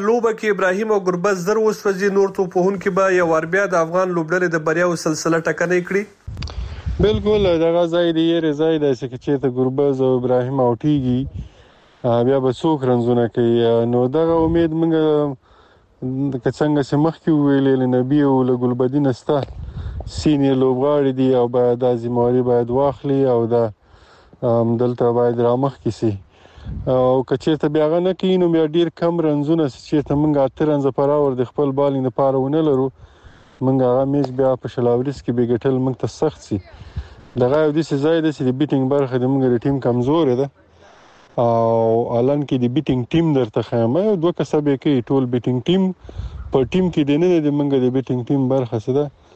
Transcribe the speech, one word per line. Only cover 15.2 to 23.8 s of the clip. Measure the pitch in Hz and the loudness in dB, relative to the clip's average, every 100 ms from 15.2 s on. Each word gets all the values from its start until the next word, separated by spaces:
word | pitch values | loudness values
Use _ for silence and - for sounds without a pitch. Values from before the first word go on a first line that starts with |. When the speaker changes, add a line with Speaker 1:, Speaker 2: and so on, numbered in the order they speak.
| 147 131 _ - - _ _ - 127 131 139 131 | 0 -6 _ -20 -20 _ _ -12 -8 -4 -4 -2
Speaker 2:
که | 131 - | -4 -2
څنګه | 151 147 135 | 0 0 0
چې | 143 156 | 0 0
مخکې | 156 - | -2 0
وویلې، | 156 143 139 135 135 | 2 2 2 2 2
له | 127 127 | 2 0
نبي | 123 147 | 2 2
او | 139 135 127 | 2 2 2
له | 123 | 0
ګلبدینه | 123 123 127 143 143 120 | 0 0 0 0 0 -2
سته | - 147 120 - - - - - - - | -2 -4 -4 -10 -12 -10 -10 -10 -10 -2
سینیر | - 147 139 135 | 0 2 2 2
لوبغاړي | 131 127 143 147 139 131 | 2 2 0 0 0 0
دي | 131 127 | 0 2
او | 120 123 | 2 2
باید | 123 120 | 0 2
دا | 123 120 117 | 0 -2 -2
ذمهواري | 120 120 127 123 | 0 2 2 2
باید | 120 120 127 | 0 0 0
واخلي | 139 120 143 135 135 120 | 0 -2 -2 0 2 2
او | 117 | 2
دا، | 120 113 - | 0 0 -4